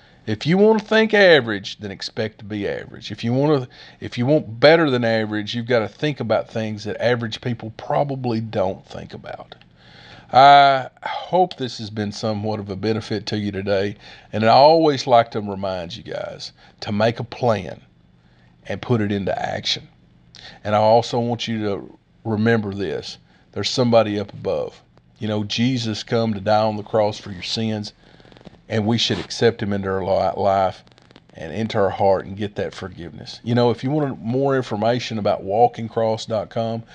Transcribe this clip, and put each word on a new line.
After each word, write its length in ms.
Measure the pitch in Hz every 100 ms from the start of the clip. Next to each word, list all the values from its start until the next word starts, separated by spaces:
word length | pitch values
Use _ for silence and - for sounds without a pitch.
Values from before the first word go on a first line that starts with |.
| _ _ -
If 220 | 107 143
you 100 | 185
want 220 | 214 220
to 60 | 202
think 280 | 220 220
average, 640 | 208 190 156 117 101 - -
then 120 | 104
expect 480 | 90 - - 110 -
to 60 | 101
be 200 | 107 95
average. 460 | 62 - - -
If 140 | 104 117
you 80 |
want 300 | 127 147 147
to, 60 | 123 - - -
if 180 | 107 -
you 80 | 120
want 320 | 151 - 113
better 320 | 143 165 156
than 140 | 123
average, 500 | 117 113 107 107 104
you've 140 | 120 117
got 120 | 123
to 100 | 104
think 320 | - 151 147
about 280 | 117 117 -
things 360 | 117 110 107 107
that 180 | 95
average 380 | 117 120 117 -
people 320 | 123 117 113 -
probably 640 | - 147 143 135 123 113
don't 460 | 113 110 95 - -
think 280 | - 82
about. 420 | - - - - - - _ - - - - -
I 560 | - 139 143 139 135 127 -
hope 540 | - - - 180 180 -
this 200 | 127 -
has 100 | 110
been 240 | 107 104
somewhat 480 | 101 113 104 107 107
of 80 | 101
a 80 | 95
benefit 480 | 110 107 - 107 98
to 120 | 107
you 140 | 101
today. 460 | 98 98 98 101 101 - - -
And 140 | 107 110
I 20 |
always 540 | 123 147 165 156 135 135
like 240 | 120 113
to 100 | 117
remind 520 | 104 95 98 92 85
you 100 | 110
guys 500 | 80 - - - - - - _
to 140 | -
make 260 | 104 117 117
a 60 | 120
plan 560 | - 120 104 85 - - _ _ _ _ _ _ _ -
and 160 | 101
put 200 | - 120
it 100 | 104
into 260 | 101 90 -
action. 520 | - 101 - - - _ _ _ _ - - -
And 100 | 101
I 60 | 104
also 400 | 107 117 - 123
want 300 | 120 117 -
you 100 | 110
to 340 | 104 92 62 - _ _
remember 500 | 113 107 113 113 101
this. 440 | 98 90 65 - - _ _ _
There's 180 | 110 101
somebody 480 | - 123 117 107 104
up 140 | 101
above. 500 | - 95 78 - - _ _ _ _
You 80 | 110
know, 160 | 107
Jesus 580 | 104 117 120 127 113 104
come 320 | - 120 113
to 60 | 98
die 240 | 98 107
on 140 | 110 107
the 60 |
cross 360 | 104 113 104 104
for 120 | 107
your 120 | 90
sins, 480 | - 117 110 107 104 - _ - - - - - -
and 200 | 110 104
we 100 | 117
should 220 | - 98
accept 420 | 78 - 117 104
him 100 | 101
into 160 | 101 95
our 160 | 95
li-, 380 | 95 92 92 -
life 420 | 98 98 92 - - _ _ - _ -
and 180 | 80
into 240 | 85 110 113
our 120 | 95
heart 360 | - 98 92 -
and 100 | 98
get 200 | 104 -
that 180 | 85
forgiveness. 680 | - 95 90 82 78 - -
You 120 | 113 120
know, 160 | 120
if 120 | 110
you 80 | 131
want 300 | 151 139 113
more 340 | 110 127 139 135
information 640 | 123 104 113 123 - 110
about 240 | 101 -
walking 440 | 98 104 123 - 113
cross 380 | - 110 110 -
dot 240 | 110 87
com, 340 | 120 113 117 117